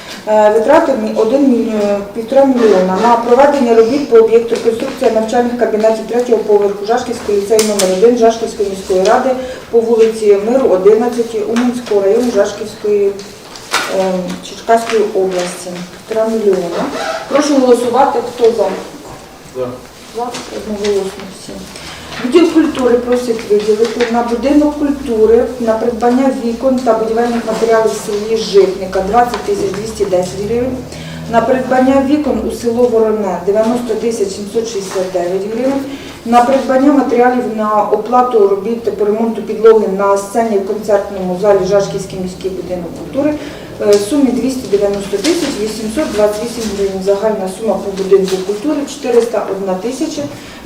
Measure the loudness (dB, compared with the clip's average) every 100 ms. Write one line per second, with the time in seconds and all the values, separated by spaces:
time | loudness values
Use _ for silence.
0 | -14 -12 0 4 6 4 4 4 4 0
1 | -2 0 2 4 4 4 2 0 0 -2
2 | -4 -8 0 4 4 4 4 4 2 2
3 | 2 2 4 4 6 4 4 4 4 2
4 | 4 6 8 4 2 0 0 -2 -4 -4
5 | -2 0 0 0 0 0 -2 2 2 0
6 | -2 -2 0 0 2 2 2 -2 -2 -2
7 | -2 -6 -2 -2 2 0 2 0 0 4
8 | 4 6 4 2 -4 -4 -4 -4 -2 2
9 | 4 2 2 -2 -4 -10 0 0 2 4
10 | 4 4 2 4 4 2 2 4 6 4
11 | 2 -2 -4 -2 -2 0 0 -2 -2 0
12 | 2 2 2 0 0 -2 -10 -6 0 2
13 | 2 -2 -10 -18 -18 -20 -8 -6 -4 -2
14 | -2 -2 -4 -8 -12 -14 2 2 2 0
15 | 0 0 0 -2 -4 -6 -10 -10 -12 -14
16 | -6 -2 0 0 2 0 0 -4 -6 -6
17 | -6 -6 -2 0 2 2 4 4 4 2
18 | 2 2 -4 0 2 2 -2 -4 -10 -16
19 | -18 -18 -20 -20 -16 -8 -8 -8 -16 -20
20 | -14 -8 -8 -8 -12 -12 -8 -6 -2 -2
21 | -2 -8 -14 -16 -16 -14 -14 -16 -16 -16
22 | -14 -8 -2 0 2 2 0 0 0 0
23 | 0 -2 -2 -4 0 0 2 0 0 0
24 | -2 -2 -2 -2 2 2 2 -2 -4 -4
25 | -4 2 4 4 2 -2 -2 0 -2 0
26 | 2 2 2 0 -4 -2 0 0 2 0
27 | 0 0 0 -2 -4 -2 2 2 2 -2
28 | -4 -4 -2 -2 2 4 4 0 -4 -4
29 | 0 2 0 -2 -4 -2 -2 -4 -8 -4
30 | 0 0 -2 -4 -4 -2 -2 -6 -10 -14
31 | -14 -12 -2 0 2 0 2 2 4 2
32 | 2 0 0 -2 -4 -4 -4 2 2 4
33 | 2 0 -2 -2 0 2 2 0 -2 -2
34 | -2 -2 -4 -4 -6 -4 -4 -6 -6 -4
35 | -4 -2 -2 -2 -4 -2 -2 -2 -4 -10
36 | -14 -12 0 2 4 2 2 2 4 4
37 | 2 2 2 2 -2 -2 0 0 0 0
38 | 0 2 2 4 2 2 -2 -4 -4 -2
39 | -2 0 -2 -4 -6 2 4 4 2 0
40 | 0 0 0 -2 0 0 -2 -4 0 0
41 | 0 -6 -4 0 2 2 4 0 0 -4
42 | -8 -8 -8 -6 -8 -8 -8 -8 -8 -12
43 | -8 -2 0 -2 -6 -14 -16 -4 2 4
44 | 4 2 2 2 -2 -4 -2 0 0 -2
45 | -4 -2 0 0 -2 -4 -4 -4 -6 -4
46 | -2 0 0 0 -6 -6 -6 -2 -2 -2
47 | 0 2 2 -2 -4 -6 -4 -4 -4 -6
48 | 2 2 2 -2 -4 -4 -2 -4 -4 -8
49 | 0 2 2 -2 -4 -6 -4 -4 -6 -6
50 | -6 -6 -8 -10 -16 -16